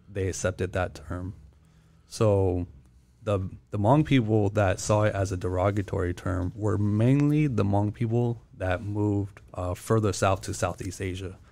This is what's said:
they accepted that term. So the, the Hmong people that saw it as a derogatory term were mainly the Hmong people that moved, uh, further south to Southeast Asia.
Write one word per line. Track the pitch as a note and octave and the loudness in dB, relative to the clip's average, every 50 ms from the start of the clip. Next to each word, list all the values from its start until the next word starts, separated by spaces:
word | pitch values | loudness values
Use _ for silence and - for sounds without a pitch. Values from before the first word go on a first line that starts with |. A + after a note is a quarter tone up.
| _ - | _ -10
they | G2 G2 F#2+ F#2 | -6 -4 -2 -2
accepted | E2+ - - F#2 F2+ - F#2 F#2 | -2 -2 -2 -2 -2 -2 -4 -2
that | - F#2+ F2+ D2 - | -2 -2 -4 -4 -6
term. | - - - F2+ F2+ F2+ F2+ - - - - - _ _ _ _ - _ _ _ _ _ - | -10 -12 -10 -8 -8 -8 -8 -10 -12 -18 -20 -20 _ _ _ _ -20 _ _ _ _ _ -10
So | - - A#2 G#2+ G2+ G2 F#2+ F#2 F2+ F2 F2 - - - - - - _ _ _ _ _ - | -2 2 4 4 4 4 4 2 2 0 -2 -6 -10 -18 -20 -20 -20 _ _ _ _ _ -4
the, | A2 G#2 F#2+ F#2+ E2 - - - _ | -2 -2 -2 -2 -6 -10 -14 -12 _
the | - G2+ | -4 0
Hmong | G2+ G#2+ C#3 D3+ D3+ | 4 4 4 4 4
people | - C#3 C3 A2+ G#2 A2+ A2 G2+ G2 | 4 4 4 4 4 2 2 2 2
that | G2+ G#2+ G2+ F#2 F#2 - | 2 2 2 2 0 0
saw | - - G#2+ G#2 | 0 2 2 2
it | G#2+ G#2+ G#2 | 2 2 0
as | G2 G2 F#2+ | 0 -2 -2
a | G2 | -2
derogatory | F2+ F2 F2+ F#2 F2+ F#2 G2+ G2+ G#2 F#2 - G2 F#2 F2+ F2 F2 | -4 -4 -2 0 0 0 0 0 0 -2 -2 -2 -2 -2 -2 -4
term | - - F#2 F2+ F2 F2+ F2+ - | -4 -4 -4 -2 -2 -4 -4 -4
were | G#2+ G#2 G#2 G2+ G2+ | -4 -2 0 0 0
mainly | G#2 G#2 G2+ G#2 A2+ B2+ C3+ C#3+ C#3+ D3 D3 D3+ D3+ | 0 0 2 2 4 4 4 4 4 2 2 2 2
the | D3 A#2+ G#2 G2+ | 2 2 0 0
Hmong | G2+ G2+ G2+ G#2 G#2 | 2 2 2 0 0
people | G2+ - A#2+ A2 A2+ A#2+ A#2+ A#2+ A#2 A2+ - - - | -2 -2 -2 0 0 0 0 0 -2 -6 -10 -16 -10
that | G2 F#2+ F#2 F2+ F2+ | -6 -2 -2 -2 -2
moved, | F#2+ G2+ G#2 G#2 G#2 G#2 G2+ G2+ G2+ G2 - - - - | -4 -4 -2 0 0 2 2 0 -2 -4 -8 -16 -20 -12
uh, | - F#2 F2+ F2+ F2+ | -8 -6 -4 -4 -6
further | - - - A2+ A2+ G#2+ G#2+ | -4 -2 0 2 2 2 0
south | G#2+ - G#2+ F#2+ F#2+ - | 0 2 2 2 2 0
to | - - F#2+ | -4 -8 -6
Southeast | - - F2 E2 - - F#2+ - - | -4 -4 -4 -4 -6 -8 -10 -8 -8
Asia. | G2 F#2 F2+ F#2+ G2 F2 F#2+ - - - | -6 -6 -6 -8 -10 -12 -14 -16 -20 -20